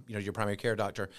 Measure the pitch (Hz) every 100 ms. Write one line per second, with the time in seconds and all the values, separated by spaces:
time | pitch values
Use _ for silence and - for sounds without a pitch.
0 | 117 107 101 113 104 101 120 107 101 107
1 | 98